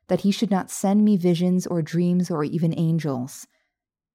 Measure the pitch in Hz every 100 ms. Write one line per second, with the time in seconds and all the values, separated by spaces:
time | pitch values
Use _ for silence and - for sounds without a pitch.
0 | - 180 196 196 196 190 - - 196 208
1 | 214 208 180 170 180 185 180 175 156 165
2 | 175 175 175 170 147 165 165 165 165 165
3 | 151 131 127 - - _ _ _ _ _
4 | _